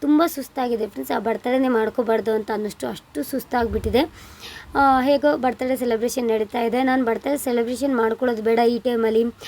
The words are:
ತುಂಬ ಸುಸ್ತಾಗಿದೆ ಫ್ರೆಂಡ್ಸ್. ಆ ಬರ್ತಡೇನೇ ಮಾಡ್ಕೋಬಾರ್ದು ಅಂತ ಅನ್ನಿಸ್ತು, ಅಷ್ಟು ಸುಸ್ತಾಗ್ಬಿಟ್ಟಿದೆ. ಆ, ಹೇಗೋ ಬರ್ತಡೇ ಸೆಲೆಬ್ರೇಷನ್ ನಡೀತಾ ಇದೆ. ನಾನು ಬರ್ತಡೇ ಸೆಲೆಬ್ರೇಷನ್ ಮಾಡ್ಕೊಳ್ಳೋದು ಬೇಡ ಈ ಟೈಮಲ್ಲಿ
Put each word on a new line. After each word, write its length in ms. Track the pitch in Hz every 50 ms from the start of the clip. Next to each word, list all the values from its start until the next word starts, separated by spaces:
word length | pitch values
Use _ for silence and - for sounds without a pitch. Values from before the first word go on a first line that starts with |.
ತುಂಬ 220 | - 285 302 302 330
ಸುಸ್ತಾಗಿದೆ 600 | 339 - - 262 - - - 254 247 240 220 214
ಫ್ರೆಂಡ್ಸ್. 300 | - - - 262 - 262
ಆ 20 | 226
ಬರ್ತಡೇನೇ 500 | 202 233 226 214 - 247 247 262 269 254
ಮಾಡ್ಕೋಬಾರ್ದು 640 | 247 226 220 220 214 - 247 214 226 220 208 220 220
ಅಂತ 180 | 214 214 - 220
ಅನ್ನಿಸ್ತು, 320 | 208 214 208 202 - -
ಅಷ್ಟು 360 | 247 214 170 - _ - 285 285
ಸುಸ್ತಾಗ್ಬಿಟ್ಟಿದೆ. 920 | - - 262 247 - - 247 233 226 202 220 - 226 202 240 311 330 - - - - - - - - - - - - -
ಆ, 260 | 277 277 269 262 262
ಹೇಗೋ 360 | 254 269 285 277 294 294 294
ಬರ್ತಡೇ 400 | 302 240 254 233 - 262 254 262
ಸೆಲೆಬ್ರೇಷನ್ 520 | 254 254 240 226 220 220 240 226 262 247 226
ನಡೀತಾ 320 | 220 220 220 208 - 247
ಇದೆ. 220 | 233 233 220 247 262
ನಾನು 220 | 262 254 262 262
ಬರ್ತಡೇ 320 | 226 226 214 - 269 285
ಸೆಲೆಬ್ರೇಷನ್ 600 | 285 - 262 240 240 233 226 254 233 254 285 269
ಮಾಡ್ಕೊಳ್ಳೋದು 460 | 240 226 220 226 220 262 254 240 220 214
ಬೇಡ 160 | 226 226 226
ಈ 200 | 240 233 240 233
ಟೈಮಲ್ಲಿ 460 | 208 247 240 226 226 220 220 220 233 240 226 - -